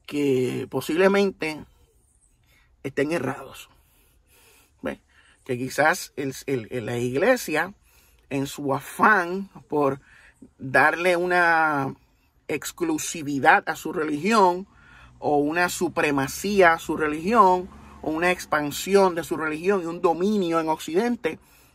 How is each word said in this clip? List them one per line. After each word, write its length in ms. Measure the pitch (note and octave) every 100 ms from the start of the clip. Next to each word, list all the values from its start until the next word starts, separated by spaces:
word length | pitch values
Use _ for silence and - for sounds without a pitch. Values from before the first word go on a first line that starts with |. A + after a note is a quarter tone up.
| -
que 600 | D3 C#3+ B2+ B2+ B2+ A2+
posiblemente 960 | C3 - D#3+ F#3+ G3+ G3 - D#3 D3 - _ _ _ _ _ _ _ _ _ _ _
estén 300 | C#3 C#3 D3+
errados. 580 | E3 C3 - - - - _ _ _ _ _ _ _ _ _ _ _
¿Ve? 180 | D3 C3+ _ _ _ _
Que 120 | - B2
quizás 560 | C3 - D#3 F3+ - -
el, 180 | C3+ - -
el, 220 | C3 G#2
el, 160 | B2 B2
la 120 | A#2+
iglesia, 760 | B2 C3+ A3 B3+ - D3+ F#3 - _ _ _ _ -
en 160 | C#3 C#3
su 280 | - C#3
afán 760 | C3+ - - A#3 G3+ F3 G3 G3 D#3 -
por 320 | D3+ C#3 C#3 _ - - _ - -
darle 580 | C3+ C3 D3+ D#3+ F3+ F3
una 760 | F3+ F3+ E3+ E3 D#3 C#3+ C3+ - _ _ _ _ -
exclusividad 1200 | D3 - - E3 D#3 - E3+ C#3+ C#3 D#3 E3+ -
a 80 | D#3
su 160 | D#3+
religión, 760 | - D#3 D3 F#3+ A3+ F#3 F3+ G3 _ - - - -
o 180 | C#3+ D3
una 320 | D3 E3+ F3+
supremacía 1040 | - E3 E3 D#3 C#3+ C3+ - G3 G3 F3
a 60 | E3
su 180 | - D3+
religión, 760 | D3+ D#3 F3+ A#3 F#3+ F#3 F3+ - - -
o 80 | D3+
una 220 | D#3+ F3+
expansión 800 | F3 - D3+ D3 C3+ F#3 G3 F#3+
de 80 | E3
su 140 | D3+ D#3
religión 460 | D#3 D#3 F3+ G3
y 40 | E3
un 160 | E3+
dominio 560 | F3 E3 G3+ G#3+ E3+ E3
en 100 | D#3+
Occidente, 680 | D3+ - E3+ A#3+ A#3+ D#3+ - _ _ _